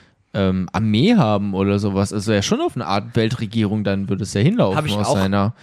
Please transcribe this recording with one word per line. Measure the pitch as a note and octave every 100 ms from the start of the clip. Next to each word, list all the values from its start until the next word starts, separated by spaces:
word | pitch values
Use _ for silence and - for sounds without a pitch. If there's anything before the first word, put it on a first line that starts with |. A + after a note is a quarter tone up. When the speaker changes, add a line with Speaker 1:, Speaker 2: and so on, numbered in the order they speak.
| _ _ _ -
Speaker 1:
ähm, | F#2+ F#2+ F2+
Armee | G2 A2 G#2+ F#3+ A#3
haben | A2 G#2 G2+ F#2+
oder | G2 G2+
sowas. | G2+ F#2+ G2+
Also | G#2 G2
ja | G#2
schon | - A#3+
auf | E4+ C3
eine | F2
Art | G2+ A#2 A2+
Weltregierung, | A2 - A2 A2+ G#2 G#2+
dann | G2+ G2 F#2+
würde | F#2+
es | G2+
ja | G2+
hinlaufen | C3+ A#3 A2+ A#2+
Speaker 2:
Hab | G2+
ich |
Speaker 1:
aus | G2+ G#2
Speaker 2:
auch, | G2+
Speaker 1:
seiner | F#2+ G2+ G2+ -